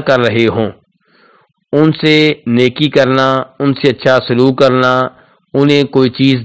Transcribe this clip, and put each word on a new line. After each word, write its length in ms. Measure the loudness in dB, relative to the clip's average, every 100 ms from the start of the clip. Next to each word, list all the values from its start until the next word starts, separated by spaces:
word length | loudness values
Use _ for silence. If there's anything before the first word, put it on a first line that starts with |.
| 0
کر 120 | -2
رہے 280 | 0 0 -2
ہوں، 200 | -2 -6 -8 _ _ _ _ _ _ _ _ -4
ان 180 | 0 0
سے 400 | 0 0 2 0 -2 -2
نیکی 440 | 0 0 0 -2
کرنا، 460 | 0 0 0 0 -2 -6 -4
ان 160 | -4
سے 140 | -2 -2
اچھا 300 | 0 0 0 0
سلوک 300 | 0 0 2
کرنا، 420 | 0 2 0 -2 -4 -10 _ _ _
انہیں 280 | -2 2 2
کوئی 260 | 0 0 0
چیز 260 | 0 0 0